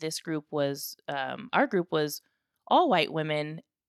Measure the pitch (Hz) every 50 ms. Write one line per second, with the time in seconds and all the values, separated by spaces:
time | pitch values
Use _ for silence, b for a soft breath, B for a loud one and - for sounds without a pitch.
0 | - 156 156 - - - 165 156 151 _ - 151 143 139 139 139 - - - -
1 | _ - 147 139 131 131 131 131 139 127 - 180 196 - - 190 170 - - 160
2 | 151 151 147 - - _ _ _ _ _ _ _ _ - - 294 359 320 226 175
3 | 156 - - 160 156 156 151 151 147 151 156 160 - _ _ _ _